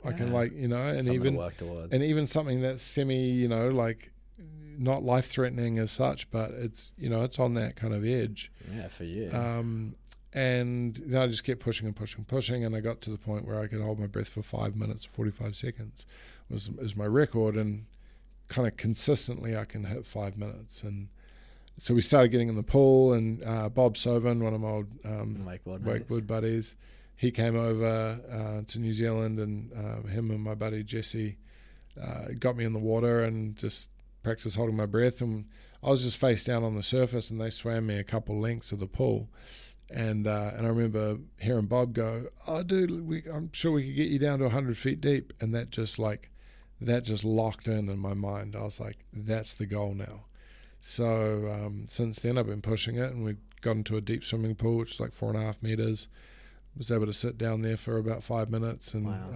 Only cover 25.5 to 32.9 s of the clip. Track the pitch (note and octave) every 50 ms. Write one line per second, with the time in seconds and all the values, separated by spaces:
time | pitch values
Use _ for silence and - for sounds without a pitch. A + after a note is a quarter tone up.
25.5 | F2+ F2+ - F#2 F#2 F#2+ G2 A2+ A2+ A2+ A2+ - A#2 A#2 G#2+ G#2+ A2+ A2+ A2 A2+
26.5 | A2+ A2+ A2 - - - - - - - - - - - - B2 A#2+ - A2+ A#2
27.5 | A2+ A#2 A#2 A#2 A2+ A2 A2+ A2+ A2+ A2+ A2 A2 A2+ A#2+ A#2+ B2 A#2+ A2+ G#2+ G#2+
28.5 | G#2+ G#2+ G#2+ - - A2+ A#2 A2+ A2 G#2+ A#2 A#2 A2+ A2 A2 A2 A2 G#2+ G#2+ G#2+
29.5 | G#2 G#2 A2 A2+ A#2 A2 G#2 G#2+ A2 A2 A2 G#2 F#2+ A2+ A2+ A2 G#2+ G#2+ G#2+ G#2+
30.5 | G#2+ G#2 A2 A2 A2 G#2+ G#2 G#2 A2+ A2+ A2 - - A2+ A2 G#2+ G2+ - - -
31.5 | - - - - - - - - - - - - - - - - - A#2 - B2+
32.5 | B2 A#2 A#2 A2+ A2 A2 A2 A2